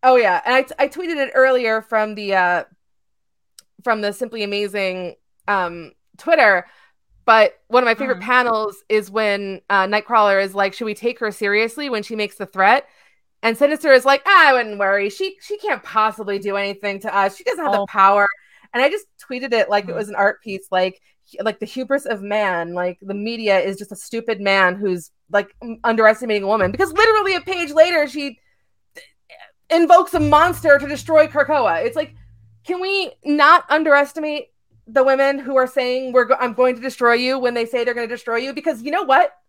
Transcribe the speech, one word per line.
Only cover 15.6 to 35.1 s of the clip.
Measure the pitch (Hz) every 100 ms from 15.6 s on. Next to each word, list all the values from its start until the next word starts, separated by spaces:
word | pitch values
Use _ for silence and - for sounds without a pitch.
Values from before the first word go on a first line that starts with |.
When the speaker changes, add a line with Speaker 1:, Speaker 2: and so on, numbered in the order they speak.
| 415 262
Speaker 1:
possibly | - 220 214 214 202 196
do | 202 202
anything | 202 196 208 196
to | 208 196
us. | 196 -
She |
doesn't | - 339
have | 320
the | 208
Speaker 2:
Oh. | 202
Speaker 1:
power." | 208 196 202 202 - _ _ _
And | 240
I | 277
just | 403 - _
tweeted | - 254 254
it | 226 -
like | 202
it | 185
Speaker 2:
Mm-hmm. | 170
Speaker 1:
was | 208
an | 208
art | 202 -
piece, | 220 190 -
like, | 185 185 185 _ _ _ -
like, | 208 208
the | 214
hubris | 254 262 277 277
of | 214
man, | 202 208 202 175 170
like, | 175 180 180
the | 196
media | 202 214 233 220 190
is | 190 196
just | 202
a | 190
stupid | - 226 226 214
man | 202 196 185
who's, | 185 202 180 - _ _
like, | 202 202 _
m-, | 240 226
underestimating | 233 226 220 220 240 208
a | 196
woman. | 220 185
Because | 202 381
literally | 320 453 427 392
a | 370
page | 359 370 330
later, | 294 339 339 294
she | 294 285 226 _ _ _ _ _ - - _ _ - - _ _
invokes | 320 330 349 349
a | 339
monster | 302 294 339 339 320 285
to | 277
destroy | 294 - 311 311
Krakoa. | 294 277 302 220 165
It's | 233 311
like, | 311 - - _ _ _
can | - 359
we | 370 392 359 -
not | 285 294 294 339 -
underestimate | 302 320 285 285 320 302 294 - _ _ _ -
the | 233
women | 262